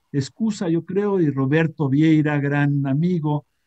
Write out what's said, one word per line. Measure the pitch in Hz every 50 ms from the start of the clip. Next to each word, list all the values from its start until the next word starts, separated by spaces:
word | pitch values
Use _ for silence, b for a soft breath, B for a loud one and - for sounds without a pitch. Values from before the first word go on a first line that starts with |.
| _ _
Escusa, | - 143 131 - - _ 220 226 208 - 208 170
yo | 165 165 165
creo, | - 185 196 208 208 196 190
y | 165 147
Roberto | 127 135 135 135 147 160 165 156 160 - 156 135
Vieira, | 131 143 160 160 160 156 147 151 147 147
gran | 139 143 143 147 143 143 143 143 139 139
amigo | 135 147 165 180 185 170 151 151 147 147 - _ _ _ _